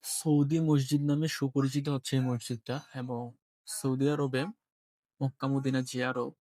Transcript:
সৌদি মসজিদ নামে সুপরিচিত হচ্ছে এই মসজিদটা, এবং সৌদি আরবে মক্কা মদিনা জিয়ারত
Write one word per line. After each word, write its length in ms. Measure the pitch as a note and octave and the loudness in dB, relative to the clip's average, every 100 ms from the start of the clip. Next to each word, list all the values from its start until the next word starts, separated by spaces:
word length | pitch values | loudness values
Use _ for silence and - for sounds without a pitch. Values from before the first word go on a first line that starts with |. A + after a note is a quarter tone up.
সৌদি 540 | - - D#3+ D3 C#3+ E3 D#3+ | -8 -4 2 4 4 2 4
মসজিদ 320 | D3 C3 D3 C#3+ | 4 4 0 2
নামে 180 | C#3+ D#3 - | 0 0 -2
সুপরিচিত 480 | C#3 C#3 C3+ C#3+ C#3+ C#3 | -2 0 0 0 -2 -4
হচ্ছে 160 | - C3+ | 0 0
এই 60 | B2+ | 0
মসজিদটা, 460 | B2 - A#2+ - C3+ D3+ C3 | -2 -4 -8 -6 -8 -8 -10
এবং 200 | B2+ A#2+ A#2+ - _ _ - | -6 -6 -8 -12 _ _ -12
সৌদি 380 | - C3+ C3 C#3 | -4 -2 2 2
আরবে 280 | D3 C#3 C3 E3 - _ _ _ _ _ _ | 2 0 0 -4 -8 _ _ _ _ _ _
মক্কা 280 | C3+ - C3+ | -4 -2 -2
মদিনা 280 | C#3 C3 C3 B2+ | 0 0 0 -2
জিয়ারত 440 | B2+ B2+ B2 B2 - | -2 -2 -2 -4 -8